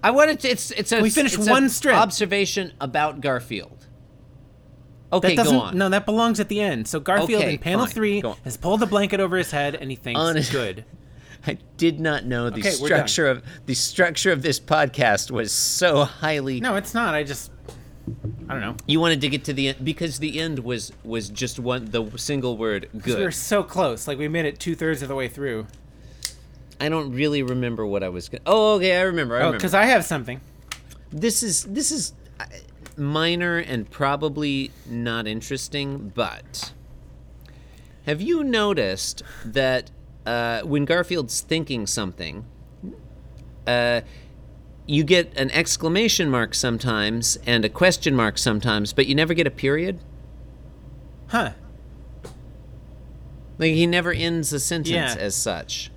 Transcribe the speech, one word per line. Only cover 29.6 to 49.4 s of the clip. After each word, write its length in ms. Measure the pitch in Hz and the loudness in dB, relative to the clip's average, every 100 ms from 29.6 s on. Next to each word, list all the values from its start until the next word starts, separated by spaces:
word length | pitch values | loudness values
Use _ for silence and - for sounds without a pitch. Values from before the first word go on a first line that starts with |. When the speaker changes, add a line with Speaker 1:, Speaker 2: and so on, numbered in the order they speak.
Speaker 2:
'cause 120 | 180 | 2
I 120 | 196 220 | 6 6
have 180 | 247 | 6
something. 360 | - 156 120 127 - - - - - - - | 4 -4 -4 -10 -12 -20 -16 -16 -16 -20 -14
Speaker 1:
This 320 | 156 220 - | -2 0 0
is, 220 | 233 160 | 0 -2
this 260 | - 208 302 | -2 -4 -2
is, 220 | 302 170 - - - | -2 -6 -8 -20 -16
uh, 60 | - 92 - - - - | -14 -14 -20 -20 -18 -6
minor 640 | 143 151 165 175 175 170 | -2 2 2 2 0 -2
and 320 | 165 123 101 | -2 -4 -6
probably 800 | - 139 139 151 143 151 139 135 - - | -2 0 2 -2 -2 -2 -2 -4 -10 -10
not 400 | 117 120 113 110 | -6 -2 -2 -4
interesting, 840 | 110 117 135 - 147 139 139 107 | -6 -6 -8 -6 -6 -6 -6 -8
but 580 | 95 104 55 - - - - - - - - - - - - - - - - - | -4 -4 -4 -14 -12 -12 -14 -20 -20 -20 -20 -20 -20 -20 -20 -20 -20 -20 -12 -4
have 140 | 151 | -2
you 240 | 214 339 | 0 0
noticed 760 | 285 233 208 175 101 95 - - - - | 2 2 2 2 0 0 -4 -8 -12 -14
that, 460 | 117 120 131 127 - - - - - | -4 0 2 2 -2 -18 -20 -12 -4
uh, 340 | 120 117 117 | -2 0 -2
when 240 | - 147 | 0 0
Garfield's 560 | 143 170 170 175 123 - | 2 2 2 -2 -2 -6
thinking 460 | - 160 151 127 101 | -2 -2 0 -4 -2
something, 580 | - 98 87 82 80 120 - - - 190 - - - - - - - - | -2 -4 -6 -10 -10 -14 -18 -20 -16 -14 -14 -18 -20 -20 -18 -18 -10 0
uh, 360 | 120 120 120 - - - - - - - - - | 2 2 0 -2 -18 -20 -20 -20 -20 -20 -18 0
you 180 | 147 | 0
get 280 | 151 180 170 - | 6 4 4 -2
an 140 | 135 | 0
exclamation 800 | 151 165 - 160 180 226 - 160 | 0 0 0 0 2 2 2 2
mark 240 | 123 113 | 2 0
sometimes 840 | - 127 113 127 110 104 117 113 - - | 0 0 0 0 2 2 0 0 -2 2
and 180 | 120 | 2
a 40 | 107 | 2
question 460 | - 180 - 160 | 4 4 4 2
mark 240 | 135 110 - | 2 2 2
sometimes, 540 | - 107 120 107 104 | 0 2 2 0 0
but 140 | - 131 | 0 2
you 80 | |
never 200 | 139 160 | 2 2
get 120 | 170 | 2